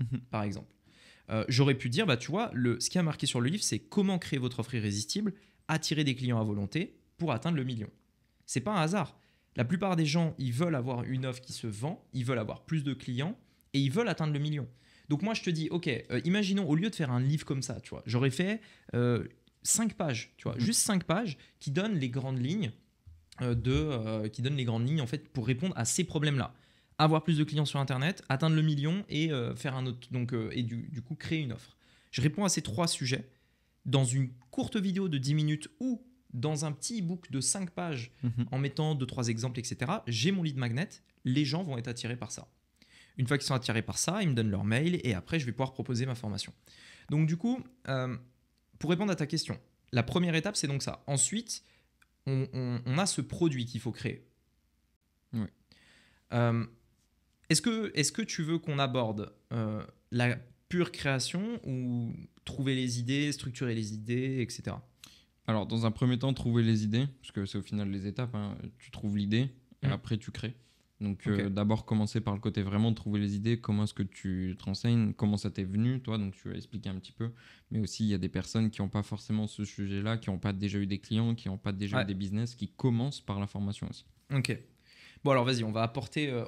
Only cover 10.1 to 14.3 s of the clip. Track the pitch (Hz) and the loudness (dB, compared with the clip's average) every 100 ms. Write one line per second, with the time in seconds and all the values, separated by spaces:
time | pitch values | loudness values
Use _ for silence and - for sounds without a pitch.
10.1 | 170 160 - 127 120 170 139 123 123 - | 4 2 0 -2 0 2 2 0 -2 -2
11.1 | 131 131 123 - - 113 104 139 214 - | -2 -2 -6 -10 -8 -6 -4 -6 -6 -8
12.1 | 131 123 120 104 - - 160 139 127 - | -4 0 0 -2 -6 -4 -2 -2 -4 -4
13.1 | 123 160 240 _ _ _ 139 139 175 233 | -2 -2 -6 _ _ _ 2 2 2 2
14.1 | 160 156 | 2 0